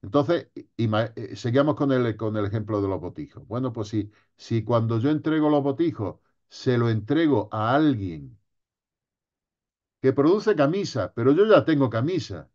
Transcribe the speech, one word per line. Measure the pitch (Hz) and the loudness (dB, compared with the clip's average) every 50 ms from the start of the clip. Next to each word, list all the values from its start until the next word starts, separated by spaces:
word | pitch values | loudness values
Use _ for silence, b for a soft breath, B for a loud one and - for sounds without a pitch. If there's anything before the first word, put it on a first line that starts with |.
| - | -14
Entonces, | 104 - 143 143 - 175 170 - _ _ - - _ _ | 0 2 2 2 2 0 -2 -2 _ _ -18 -18 _ _
ima-, | - 117 110 107 107 113 - - | -2 -2 0 2 0 0 -2 -4
eh, | - 117 - - | -12 -12 -12 -12
seguimos | - - 120 113 135 139 151 143 | -8 -6 0 2 2 2 2 0
con | - 151 139 135 | 0 0 0 2
el, | 127 123 117 107 | 2 0 0 -2
con | 98 110 107 107 | -4 -6 -4 -4
el | 107 104 | -2 -4
ejemplo | 101 101 117 101 101 113 104 | -2 -4 -4 -4 -4 -2 -2
de | 101 98 | -2 -2
los | 95 85 | -4 -4
botijos. | 78 87 - - 76 - _ - - | -6 -10 -12 -12 -14 -14 _ -20 -14
Bueno, | - 104 123 131 131 113 | -10 -8 -6 -6 -6 -6
pues | 117 107 - | -8 -10 -6
si, | - 107 98 101 b b b b b | -6 -6 -6 -6 b b b b b
si | _ - - 117 113 107 | _ -10 -4 -4 -4 -2
cuando | 110 120 117 113 113 117 113 | 0 0 0 2 0 0 0
yo | 110 143 | 0 0
entrego | 156 151 - 160 156 160 151 151 | 0 0 -2 -2 -2 0 2 2
los | 151 147 135 | 2 2 0
botijos | 143 139 - 170 165 - - 107 90 80 _ _ _ _ _ _ _ | 0 -2 0 -2 -2 -2 -4 -8 -8 -8 _ _ _ _ _ _ _
se | - - - 131 123 120 | -20 -6 -2 0 2 2
lo | 117 117 | 2 2
entrego | 113 107 104 - 143 156 170 156 139 110 - - - | 0 -2 -2 0 0 2 2 2 2 2 0 -2 -4
a | 110 107 113 127 | -4 -2 0 2
alguien | 147 156 151 135 110 98 90 82 78 69 131 117 _ _ _ _ _ _ _ _ _ _ _ _ _ _ _ _ _ _ _ _ _ _ _ _ _ _ _ _ _ _ _ _ _ | 2 2 2 0 -2 -4 -8 -8 -10 -14 -18 -20 _ _ _ _ _ _ _ _ _ _ _ _ _ _ _ _ _ _ _ _ _ _ _ _ _ _ _ _ _ _ _ _ _
que | - 131 131 | 0 2 2
produce | 143 139 156 185 214 - 220 208 | 4 4 4 4 4 2 0 2
camisa, | 156 143 139 170 196 196 135 - 120 92 90 _ | 4 4 2 2 -2 -4 -4 -4 -6 -6 -6 _
pero | - 117 131 143 | 0 2 4 6
yo | 165 208 | 6 6
ya | 220 208 156 117 | 8 6 6 6
tengo | - 160 143 135 123 | 4 2 2 2 0
camisa | 107 113 120 156 190 160 - - 95 80 71 _ _ | 0 -2 -2 0 -2 -4 -6 -6 -12 -14 -14 _ _